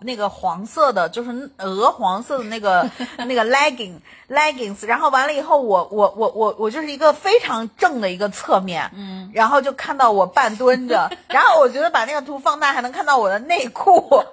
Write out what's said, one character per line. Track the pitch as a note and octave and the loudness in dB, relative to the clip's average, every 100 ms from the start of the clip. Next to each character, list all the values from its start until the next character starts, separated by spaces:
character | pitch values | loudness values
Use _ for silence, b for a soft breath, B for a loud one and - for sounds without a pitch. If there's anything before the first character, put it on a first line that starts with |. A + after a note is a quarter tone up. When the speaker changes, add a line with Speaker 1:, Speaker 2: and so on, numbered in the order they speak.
Speaker 1:
那 | A3+ A3+ | -10 -6
个 | G3+ | -6
黄 | - F#3 E3+ A3 | -4 -6 -6 -6
色 | - C#4+ | 0 2
的， | G3+ E3 | 2 -2
就 | A#3 | -4
是 | A#3+ A#3+ C#4+ - | -10 -10 -12 -12
鹅 | F#3+ F#3+ C4 | -8 0 0
黄 | - F3+ F#3+ | 0 -2 -4
色 | A#3+ C4+ | -6 -8
的 | |
那 | G#3+ A3+ | -8 -4
个， | G#3 F3+ F#3 - | 0 2 0 -6
Speaker 2:
<laughs> | B3 - | -12 -10
Speaker 1:
那 | A#3+ | -4
个 | B3 A3 | -2 0
legging，leggings。 | C4+ D4+ B3 F#3+ E3 - - - C#4 D4+ C4 G#3 G3+ G#3+ | 2 2 -2 -12 -16 -20 -20 -4 0 0 -2 -8 -8 -4
然 | A#3+ | 0
后 | D#4 | 2
完 | C4 C#4+ | 2 0
了 | |
以 | C#4+ | -2
后， | D#4 D4+ | 0 0
我， | A#3+ F#3+ - | 2 0 0
我， | G#3 G3+ G3+ | 2 0 2
我， | G#3+ G#3 | -2 0
我， | G#3+ G3+ | -2 -2
我 | G#3+ | -4
就 | C#4 | -4
是 | D4+ | -8
一 | C#4 | 2
个 | D#4 | 2
非 | D4 F#4+ A4+ | 2 2 2
常 | - A3+ A3+ - | 2 -6 -6 -2
正 | F4+ C4 | 0 0
的 | G3 | -4
一 | F3+ | -4
个 | G#3 | -6
侧 | - - G3 | -4 0 0
面。 | F#3 D#3+ - | 0 -6 -6
Speaker 2:
嗯。 | G3 G3 F#3+ F#3 | -10 -14 -14 -6
Speaker 1:
然 | A3 A3 | 0 2
后 | C#4+ | 2
就 | C4+ | 0
看 | C4+ - C#4 | -6 -4 2
到 | A#3+ | 4
我 | G3+ F3+ | 4 2
半 | C4+ A#3 G#3+ | 2 0 2
蹲 | B3+ B3+ B3 | 2 2 0
着， | G#3+ E3 - | 0 0 -6
Speaker 2:
<laughs> | - | -2
Speaker 1:
然 | D4 | 2
后 | G#4+ D#5 | 4 6
我 | B3+ | 4
觉 | B3+ | 2
得 | E4 | -2
把 | D4+ | 0
那 | A3+ | -2
个 | D4 | -6
图 | C4 C#4 | -8 -4
放 | D#4 D4 | -2 0
大 | C#4+ | 0
还 | C4+ | -2
能 | B3 | -4
看 | D#4 D4+ | -4 2
到 | C4+ | 2
我 | G3+ | 2
的 | G3+ | -2
内 | C#4 F4 A#3+ | -2 -2 -4
裤， | - - F4 - C#4 - | 0 4 4 6 2 2